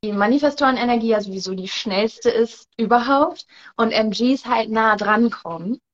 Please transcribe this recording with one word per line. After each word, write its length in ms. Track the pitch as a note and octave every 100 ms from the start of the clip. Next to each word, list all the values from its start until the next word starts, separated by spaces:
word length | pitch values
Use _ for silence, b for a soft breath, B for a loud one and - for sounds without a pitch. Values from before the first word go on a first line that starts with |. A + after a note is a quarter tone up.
die 80 | G#3+
Manifestoren-Energie 960 | G3+ G#3 C#4 D4 C#4+ C4+ B3+ A#3+ A#3+ A3+
ja 120 | G#3+
sowieso 320 | G3+ F#3+ F#3+ F#3+
die 120 | F#3
schnellste 640 | - - F#3+ A3+ - A#3+
ist 360 | A3+ A3+ - _ -
überhaupt 680 | G#3+ A#3+ A#3+ C#4 D#4 D#4 - B B -
und 140 | A3+
M 200 | - A3
Gs 340 | G3 A#3+ C4+ A#3+
halt 240 | A#3 A3
nah 240 | A3 A3 G#3
dran 340 | G3+ G#3+ A#3
kommen 500 | - E3+ E3 F3 C4 _